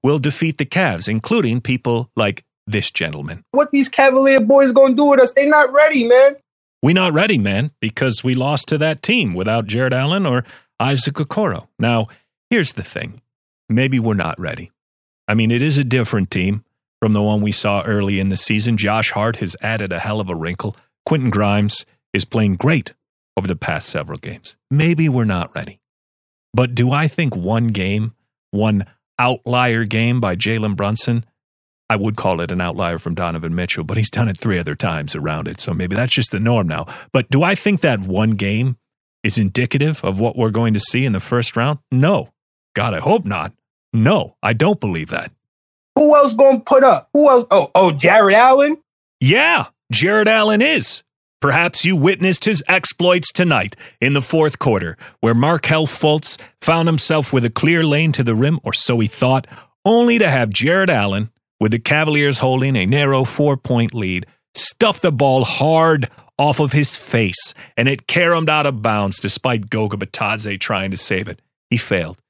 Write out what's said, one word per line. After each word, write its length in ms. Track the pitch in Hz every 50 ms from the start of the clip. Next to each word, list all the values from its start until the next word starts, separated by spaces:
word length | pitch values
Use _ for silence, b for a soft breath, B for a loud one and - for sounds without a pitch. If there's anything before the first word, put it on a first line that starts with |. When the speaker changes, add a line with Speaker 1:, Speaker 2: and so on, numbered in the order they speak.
| -
Speaker 1:
will 160 | 160 151 156
defeat 380 | 123 151 143 - 165 160 151
the 80 | - 147
Cavs, 420 | - - 180 190 147 98 85 87
including 540 | - 110 110 - - 220 233 175 117 113 123
people 480 | - - 127 127 _ 131 117 113 117 - _
like 260 | - 110 101 101 - _ _ _ _ _
this 240 | - 104 104 92 -
gentleman. 540 | _ - 82 80 76 73 71 76 82 - _ _
Speaker 2:
What 200 | - 262 294 285
these 160 | - 277 269
Cavalier 540 | 269 - - 269 269 262 269 269 269 269 269
boys 320 | 220 214 269 277 277 262 240
gonna 220 | 269 269 269 254
do 100 | 240 294
with 160 | 285 277 262
us? 100 | 254 247
They 160 | - 269 285
not 240 | 285 302 302 294 262
ready, 340 | 262 285 302 311 311 269 233
man. 300 | 233 247 254 269 277 277 - _ _ _ _ _ _ _ _
Speaker 1:
We 100 | - 135
not 220 | 170 190 185 180 151
ready, 240 | 151 190 214 208
man, 340 | 131 101 101 98 101 131 151 _ _
because 420 | - 113 - - 135 131 110 -
we 140 | - 127 127
lost 320 | 127 127 139 147 139 -
to 100 | - 156 151
that 220 | 151 156 156 147
team 320 | - - - 247 202 107 87
without 340 | 90 95 107 110 117 110
Jared 260 | 95 104 120 131 131 135
Allen 320 | 127 135 147 175 202 196
or 180 | 151 123 127 120 b b b b b _ _
Isaac 320 | 120 131 139 135 - 143 139
Okoro. 540 | - 151 139 - - 214 170 95 80 - _ _ _
Now, 300 | 107 120 120 117 110 b b b b b _ _ _ _
here's 240 | 233 226 170 123 -
the 100 | - -
thing. 380 | - - - - - - - _ _ _ _ _ _ _ _ _ _
Maybe 280 | 113 120 131 135 131
we're 160 | 127 113 113 107
not 240 | 98 87 80 78
ready. 360 | - 90 78 76 - 90 - _ _ _ _ _ _ _ _ _ _ _
I 100 | - 107
mean, 160 | 110 113 113
it 100 | 117 120
is 160 | 131 156 147
a 80 | 139 143
different 440 | 123 123 131 117 - - 107 95 -
team 360 | - 95 90 95 104 110 _ _ _ _ _ _ _ _
from 120 | - 110 107
the 100 | 104 104
one 160 | 104 107 107
we 140 | 104 104 98
saw 280 | - - 104 101 101 -
early 360 | 117 107 104 101 98 101 95
in 80 | 98
the 80 | 98 95
season. 400 | 90 - - 107 107 107 120 117
Josh 360 | 101 104 101 104 113 107 -
Hart 260 | - 104 104 113 113
has 180 | - 110 87 - -
added 320 | - 107 113 110 104 92 90
a 60 | 85
hell 200 | - 110 107 107
of 100 | 101 92
a 60 | 87
wrinkle. 400 | 82 80 85 90 - - 104 - _ _ _ _ _ _
Quentin 240 | - 165 151 131 123
Grimes 560 | 101 101 104 101 101 104 104 104 - - - _ _ _ _ _ -
is 120 | - -
playing 300 | - - 220 214 101 190
great 380 | - - 147 170 143 - - - _ _ _ _ _ _ _ _
over 120 | - 95
the 80 | 92 92
past 340 | - - - 82 76 - -
several 300 | - 76 73 - 76 69
games. 360 | - 82 82 - _ - - _ _ _
Maybe 400 | 135 143 156 165 170 151 165 156
we're 140 | 127 127 113
not 320 | 107 95 90 82 - _
ready. 240 | 78 - - - _ _ _ _ _ _ _ _ _ _ _ _ _ _ _ -
But 220 | - 123 123 123
do 160 | 117 123 123
I 160 | 139 143 156
think 280 | 151 - - 165 135 98
one 320 | 92 87 95 110 113 117
game, 460 | 117 107 98 92 95 101 107 107 113 - _ _ _ _ _ _ _
one 340 | - 101 107 110 107 101 98 b b b b _ _
outlier 680 | - 123 127 127 120 _ 117 123 123 127 123 117 113 117
game 380 | 104 107 110 113 120 123 127
by 140 | 117 98 90
Jalen 400 | 90 - 101 113 113 107 107 101
Brunson, 500 | 92 101 101 107 113 - - 120 117 113 _ _ _ _ _ _ _ _ _ _ _ _ _
I 60 | 113
would 200 | 104 98 110 107
call 240 | - - 95 92 82
it 120 | 87 82
an 100 | 90 90
outlier 380 | 87 87 85 85 92 85 85 80
from 160 | - 87 85
Donovan 400 | 85 90 85 82 82 80 82 82
Mitchell, 280 | 87 90 87 - - 82
but 140 | 78 95
he's 140 | 107 110 -
done 180 | - - 120 110
it 80 | 95
three 220 | 85 - 117 98 90
other 160 | 85 80 76
times 400 | - - 92 82 80 73 73 -
around 320 | 78 73 78 76 78 78
it, 120 | 78 80 -
so 140 | - - 85
maybe 220 | 82 90 87 95
that's 180 | 107 123 127 -
just 160 | - 120 -
the 100 | - 95
norm 280 | 107 117 120 113 95
now. 180 | 82 78 78 80 B B B B B
But 180 | - 131 120 _
do 120 | 131 135
I 140 | 160 180 202
think 260 | 185 - 208 202 170
that 200 | - 156 123 101
one 300 | 95 95 95 98 110 110
game 460 | 110 101 101 98 101 110 127 131 123 _ _ _ _ _ _ _ _ _ -
is 160 | 110 104 -
indicative 640 | 107 95 90 123 123 127 - 143 143 156 156 - -
of 160 | 95 98 95
what 180 | 110 120 -
we're 140 | 123 117 110
going 240 | 101 113 117 113 107
to 40 | 104
see 260 | - - - 123 131
in 80 | 131 104
the 60 | -
first 380 | - - - 120 117 - -
round? 220 | 120 117 139 151 139 _ _
No. 380 | 131 127 139 165 202 - - - _ _ _ _ _ _ _ _ _
God, 180 | 104 107 120 98
I 60 | 78
hope 260 | - - 202 226 175
not. 280 | 104 101 87 78 - _ _ _ _ _ _ _ _
No, 440 | - 117 110 139 208 185 101 - _ _ -
I 100 | 104 117
don't 260 | 113 151 190 208 -
believe 300 | - 104 90 82 78 80
that. 220 | 85 82 - - _ _ _ _ _ _ _ _ _ _ _ _ _
Speaker 2:
Who 200 | 277 302 294 302
else 180 | 294 285 277 220
gonna 260 | - 277 269 269 226
put 240 | - - 285 262 262
up? 260 | 262 202 143 - _ _
Who 140 | 285 294
else? 180 | 285 262 247 240 -
Oh, 220 | 196 196 156 - _
oh, 180 | 185 190 180
Jared 440 | 156 139 131 170 196 220 208 196 196
Allen? 420 | 214 240 262 262 277 285 294 311 320 _ _ _ _ _ _ _ _
Speaker 1:
Yeah, 460 | 127 127 165 240 294 330 339 - - - _ _ _ _
Jared 360 | - 104 139 185 208 214 214
Allen 340 | 208 220 220 214 214 214 208
is. 420 | 240 294 320 - - - - - _ _ _ _ _ _ _ _
Perhaps 440 | - 143 135 160 170 175 - - -
you 140 | 170 190
witnessed 480 | 160 139 180 196 - 170 190 185 - -
his 180 | 214 214 151 - -
exploits 600 | 180 190 - - - _ 175 180 180 180 - - -
tonight 420 | - 180 170 147 117 92 98 - B B B B B
in 140 | - 127 143
the 80 | 143
fourth 380 | 127 - - 160 156 156 - -
quarter, 380 | - 139 110 95 90 82 78 B B B B B
where 140 | - 113 117
Markelle 520 | 117 131 151 170 156 - - 160 160 156
Fultz 540 | 143 - - - 156 151 156 147 - - - B B B B
found 260 | - - 165 165 165
himself 460 | 165 165 147 - - 170 156 143 - -
with 100 | 131 120
a 60 | 117
clear 340 | 110 - - 156 170 170 160
lane 300 | 156 143 147 160 160 143
to 100 | - 131
the 100 | 117 113
rim, 280 | 110 127 143 170 156 _
or 80 | 113
so 260 | 110 - - - 123 117
he 80 | 110 104
thought, 360 | - - 135 127 127 - - b b b b b b b _
only 340 | 196 226 233 240 240 233
to 120 | 233 214 170
have 220 | 135 131 120 107
Jared 380 | 98 - 120 147 175 190 190 180
Allen, 400 | 160 117 101 101 98 101 110 113 _ _ _ _ _ _
with 140 | 107 110 110
the 60 | 117
Cavaliers 580 | 113 - 147 151 156 156 151 147 147 143 135
holding 400 | - - 131 131 131 131 139 135
a 80 | 113 92
narrow 400 | 92 127 147 147 139 135 131 131
four-point 680 | 123 - - 147 147 139 131 _ - 127 120 117 110 -
lead, 320 | 117 104 92 90 90 - _ _ _ _ _ _
stuff 460 | - - - - _ 233 220 196 -
the 100 | - 180
ball 320 | 151 117 143 139 131 131 123
hard 640 | - - - 139 156 160 160 160 165 156 147 123 - b b b b b
off 240 | - 139 151 143 -
of 100 | 151 139
his 240 | 131 151 147 139 -
face, 580 | - - - - 117 113 95 90 - - - - B B B B
and 140 | B 117 135
it 180 | 139 - _
caromed 400 | - - 175 180 170 175 165 160
out 180 | 156 151 156 147
of 160 | 143 131 110
bounds 380 | 107 117 107 104 101 98 95 -
despite 500 | - 98 - - - 131 123 117 101 101
Goga 280 | - 110 107 104 107
Bitadze 600 | 104 98 95 - - 113 101 107 110 110 104 98
trying 340 | 95 - - 110 95 95 98
to 60 | 98
save 300 | - - - 101 92 87
it. 140 | - 90 - _ _ _ _ _ _
He 60 | -
failed. 440 | 117 - - - 92 82 78 82 _ _